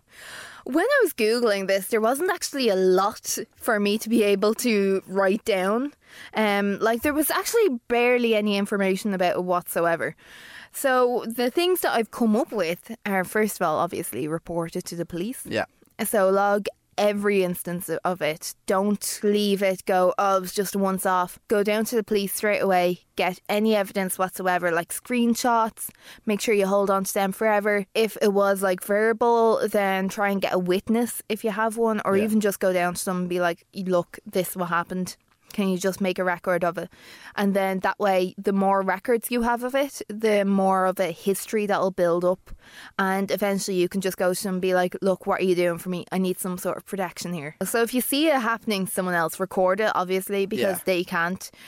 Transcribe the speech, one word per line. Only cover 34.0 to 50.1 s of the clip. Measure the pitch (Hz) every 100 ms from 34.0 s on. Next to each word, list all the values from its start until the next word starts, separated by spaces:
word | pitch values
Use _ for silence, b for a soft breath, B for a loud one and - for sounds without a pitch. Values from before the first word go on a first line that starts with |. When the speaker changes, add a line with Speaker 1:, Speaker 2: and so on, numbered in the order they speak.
| 175 - 208
Speaker 1:
this | 196 180
is | 185
what | 170
happened. | 170 170 185 180 - _ _ _
Can | - 190
you | 185
just | 196 175
make | 190 185
a |
record | 185 175 190 175
of | 175 170
it?" | 175 B B B B -
And | 202
then | 196 190 190
that | 190 -
way, | 202 190 185 -
the | 202
more | 196 196 196
records | 190 185 - 233 -
you | 240
have | 233 240 247
of | 269
it, | 285 - -
the | 214 220 208 196
more | 196 190 190 185
of | 185
a | 175
history | 170 202 190 - 220 208
that'll | 175 190
build | 185 175 175
up. | 180 185 - - B B B -
And | 190 190 196
eventually | 190 202 196 - 180
you | 175
can | 196
just | 185 -
go | 185
to | 180
them | 202 185
and |
be | 185
like, | 185 180 -
"Look, | 190 180 196
what | 180
are |
you | 185 175
doing | 175 170
for | 185
me? | 175 -
I | 185
need | 185 185
some | 185 180
sort | 185 -
of | -
protection | 196 175 - 170
here." | 175 143 - 185
So | 233
if | 226
you | 254
see | - 277 320
it | 269
happening | 226 226 - 196 185
to |
someone | - 185
else, | 170 165 -
record | 185 196 185 190
it, | 214
obviously, | - 180